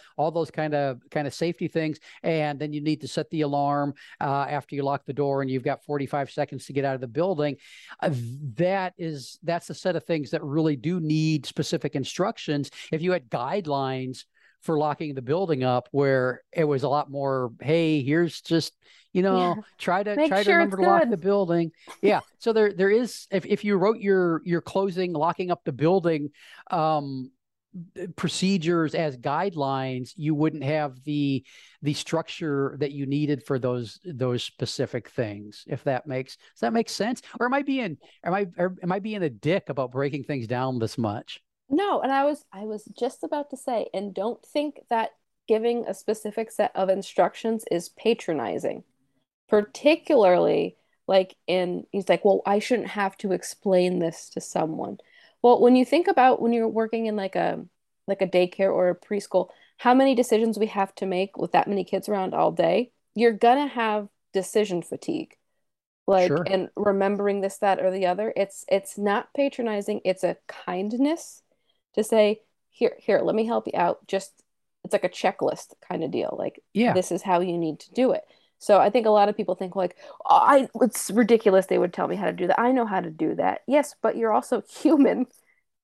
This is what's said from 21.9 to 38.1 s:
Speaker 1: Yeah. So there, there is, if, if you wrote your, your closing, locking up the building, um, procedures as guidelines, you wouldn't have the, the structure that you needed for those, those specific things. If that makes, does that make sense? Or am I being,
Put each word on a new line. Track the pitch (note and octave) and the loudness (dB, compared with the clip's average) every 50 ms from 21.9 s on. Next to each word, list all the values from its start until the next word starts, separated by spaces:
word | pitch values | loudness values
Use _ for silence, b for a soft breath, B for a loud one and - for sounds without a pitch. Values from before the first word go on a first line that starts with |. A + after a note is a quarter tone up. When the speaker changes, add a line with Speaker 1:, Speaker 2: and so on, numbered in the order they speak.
| B B | B B
Speaker 1:
Yeah. | - G3+ G3+ D#3 - _ _ _ | 2 2 2 2 0 _ _ _
So | - A#3 | -4 0
there, | A3 A3 G#3+ G#3 G3+ | 2 4 2 2 2
there | F3 F#3+ G3 | 2 2 4
is, | G#3 A#3 B3+ G#3 - - - - | 4 2 2 -2 -6 -12 -8 -4
if, | G3 F#3 - | -4 -4 -2
if | F3+ G#3 - - | 0 -2 0 0
you | G#3 G3+ | 2 2
wrote | F#3 F3+ G#3+ A3+ - | 4 4 2 2 0
your, | G3 G3+ F#3+ F#3 F3+ F3 E3 D#3 - | 0 2 2 4 2 2 0 -2 -2
your | F3+ E3+ E3 | -2 -2 -2
closing, | - - - F#3+ G3 G3 E3+ F#3 F#3 F3+ E3+ | -2 -2 -2 -2 -2 -2 -2 -2 -4 -2 -2
locking | D3+ D3+ E3 - - F#3 F3+ | 0 0 0 0 -2 -2 -4
up | F3 - - | -4 -4 -4
the | E3+ | -6
building, | C#3 A#2 C#3+ E3 F#3 F#3+ E3 E3+ E3 D3 D3 C#3+ B B B B B B B - | -4 0 2 2 2 2 2 0 0 -2 -4 -8 B B B B B B B -4
um, | - E3+ D#3 D#3+ D#3 D3 C#3+ C#3 C3+ C3 B2+ C3 _ _ _ _ _ _ _ _ - F#3 E3+ F#3 - G3 F3 F3 D#3 | -2 0 0 2 0 0 -2 -4 -8 -10 -10 -12 _ _ _ _ _ _ _ _ -18 -18 -18 -16 -14 -12 -12 -12 -8
procedures | - - D#3 - - F#3 F#3+ G3 F#3 D3+ E3+ F3 E3 D#3+ C#3+ - | -6 -6 -6 -4 -2 0 0 0 0 0 0 0 2 0 0 0
as | - E3 D3+ C3 | -2 -2 -4 -4
guidelines, | B2 A#2 D3 C#3+ D#3+ F#3 G3+ E3+ D3+ C#3 C3+ C3+ C3+ C3 C3 B2+ B2+ B2+ - - | -6 -6 -4 -2 -2 -2 -4 -4 -4 -2 -2 -2 -2 -4 -4 -6 -6 -8 -10 -10
you | - D3 D3+ D#3 | -4 -2 -2 0
wouldn't | C#3+ D#3 D#3 D3+ D3+ C3 | 2 0 0 -2 -2 -4
have | C3+ D#3 D#3 D3+ C#3+ B2+ B2+ C3 | -2 -2 -2 -2 -4 -8 -10 -8
the, | D3+ D3 D3 C#3+ C#3 C3+ B2 b b b b b b b b - | -6 -2 -2 0 0 0 -2 b b b b b b b b -4
the | D3 D3 | -4 -4
structure | - - - - E3 E3 - - - F3 D3+ C#3+ C#3 C#3 C#3 - C3+ | -4 -4 -4 -4 -4 -4 -6 -10 -8 -6 -4 -2 -2 -2 -4 -4 -4
that | D3 C#3+ | -6 -6
you | D3 C#3+ C#3 | -4 -6 -4
needed | C3 C#3 D3 D3+ C#3+ D3 B2 - | -2 -2 -2 0 -2 -2 -4 -4
for | - C#3+ B2+ | -4 -4 -2
those, | B2 B2+ B2 B2 A#2+ G#2 - - - | -2 -2 -4 -4 -6 -8 -12 -16 -14
those | F3+ D#3 A#2 C3 B2+ B2 A#2 - | -12 -6 -4 -2 -2 -2 -4 -6
specific | - - - B2 - - - C3 - - A#2+ - - | -8 -8 -8 -8 -6 -4 -4 -4 -4 -6 -8 -10 -8
things. | _ - A#2+ G#2 G#2 G#2 G#2 G#2 - - - | _ -6 -6 -6 -8 -12 -14 -18 -20 -18 -12
If | - D3+ - - | -10 -10 -6 -4
that | C#3+ C3 B2 - | -4 -4 -4 -4
makes, | D3+ C3 C3 C3 - - | -6 -8 -8 -8 -10 -14
does | - _ _ _ _ | -20 _ _ _ _
that | - A#3 A3+ | -4 -2 0
make | A#3 A3+ - | 0 -2 -2
sense? | - - G3 A#3 C4 - B B B - | -4 -4 -4 -4 -4 -6 B B B -4
Or | A#3+ | -2
am | B3 C4 | 0 0
I | C#4+ | 0
being, | C#4+ C#4 C4+ C4 A#3 F3+ D3 b b b | 0 -2 -2 -2 -4 -6 -8 b b b